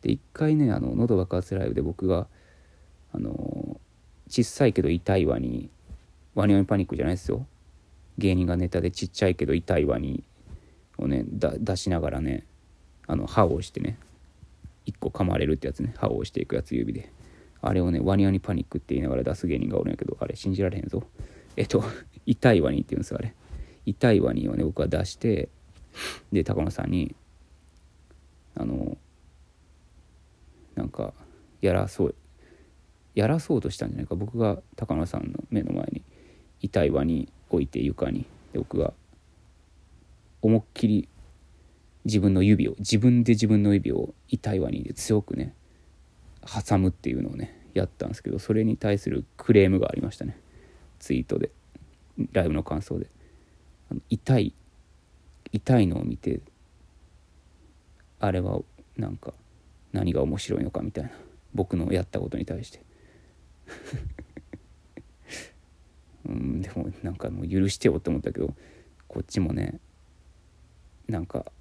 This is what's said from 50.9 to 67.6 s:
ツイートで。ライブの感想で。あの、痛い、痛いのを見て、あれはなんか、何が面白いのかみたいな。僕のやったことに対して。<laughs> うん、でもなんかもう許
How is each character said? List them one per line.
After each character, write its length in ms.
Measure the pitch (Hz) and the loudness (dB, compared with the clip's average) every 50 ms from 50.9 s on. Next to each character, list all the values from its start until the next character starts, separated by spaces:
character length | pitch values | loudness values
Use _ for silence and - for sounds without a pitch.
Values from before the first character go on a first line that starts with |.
| - - | -20 -20
ツ 160 | - - 69 | -4 -2 -2
イ 60 | 64 | -2
ー 40 | 62 | 0
ト 140 | - - 50 | 0 -2 -2
で。 120 | 50 - - - _ _ - - - - - _ _ _ _ - - - - | -2 -4 -6 -12 _ _ -20 -20 -20 -20 -20 _ _ _ _ -6 -6 0 0
ラ 120 | 98 87 | 0 2
イ 40 | 82 | 2
ブ 60 | 76 | 0
の 80 | 76 - | 0 -2
感 200 | - 78 78 - | -2 -4 -6 -4
想 160 | - - 85 | -6 -6 -6
で。 80 | 87 - _ - - - - - - _ _ - _ - - _ - - | -6 -8 _ -20 -20 -20 -20 -20 -20 _ _ -20 _ -20 -20 _ -14 -10
あ 40 | - | -10
の、 60 | - - _ | -10 -6 _
痛 300 | 113 107 - - 131 120 | -6 -6 0 2 2 2
い、 160 | 101 - - - - _ _ - - _ _ _ _ _ _ _ _ - - - _ - - | 2 0 -4 -10 -20 _ _ -20 -20 _ _ _ _ _ _ _ _ -20 -20 -20 _ -8 -8
痛 280 | 104 - - 131 120 | -6 0 4 4 4
い 60 | 101 | 4
の 120 | 90 - - | 4 2 -2
を 60 | - | -4
見 120 | - 60 | -6 -6
て、 240 | - - - - - - - _ _ _ _ _ _ - - _ - - _ _ - _ _ _ - _ - _ _ - - _ - _ _ - _ - _ _ _ | -4 -4 -4 -4 -4 -6 -12 _ _ _ _ _ _ -20 -20 _ -20 -20 _ _ -20 _ _ _ -20 _ -20 _ _ -20 -20 _ -20 _ _ -20 _ -20 _ _ _
あ 140 | - 101 92 | -2 0 0
れ 80 | 92 | 0
は 200 | 90 98 - - - _ - - - _ - | 0 0 -2 -4 -4 _ -14 -20 -20 _ -8
な 120 | - - - | -6 -6 -6
ん 80 | 50 | -6
か、 180 | - - - - - - _ _ - _ - - - - _ - | -8 -12 -14 -16 -16 -20 _ _ -20 _ -20 -20 -20 -20 _ -4
何 200 | 101 98 87 - | -2 0 0 2
が 100 | - 67 | 2 2
面 160 | 73 71 - | 0 0 -4
白 200 | - - - - | -4 -4 -2 -2
い 60 | - | -2
の 60 | 71 | -4
か 100 | - - | -4 -6
み 120 | - - - | -6 -6 -6
た 100 | - 76 | -6 -8
い 20 | |
な。 60 | - - - - - - - _ _ - | -8 -12 -16 -20 -20 -20 -20 _ _ -4
僕 220 | - 95 - - | -4 -2 0 0
の 160 | 87 82 85 92 | -2 0 0 0
や 100 | 92 92 | 0 -2
っ 40 | |
た 140 | - - - | -2 -4 -6
こ 80 | 92 - | -6 -4
と 100 | - - | -6 -6
に 60 | - | -6
対 200 | - - - 120 | -6 -8 -10 -10
し 60 | - | -12
て。 120 | - - - - - _ - - _ - - - _ _ - - - - - | -18 -20 -20 -20 -20 _ -20 -20 _ -20 -20 -20 _ _ -20 -20 -20 -20 -20
<laughs> 2500 | - - - - - - - - - - - - - - - - - - - _ _ - _ _ _ _ - - - - _ - - - - - - _ - _ _ _ _ - _ _ - - _ - - - - | -20 -20 -18 -14 -10 -10 -8 -8 -8 -12 -12 -16 -18 -18 -20 -18 -18 -20 -20 _ _ -20 _ _ _ _ -20 -20 -20 -20 _ -20 -16 -16 -16 -16 -18 _ -20 _ _ _ _ -20 _ _ -20 -20 _ -20 -16 -12 -8
う 40 | - | -6
ん、 280 | 57 60 65 73 80 | -4 -4 -2 -2 -4
で 100 | 92 92 | -4 -6
も 200 | - - - 98 95 - - | -6 -6 -6 -6 -8 -8 -8
な 80 | 87 | -8
ん 60 | 90 | -8
か 140 | - - - | -6 -8 -8
も 120 | 92 95 90 | -6 -6 -6
う 60 | 85 | -2
許 200 | 92 95 | 0 2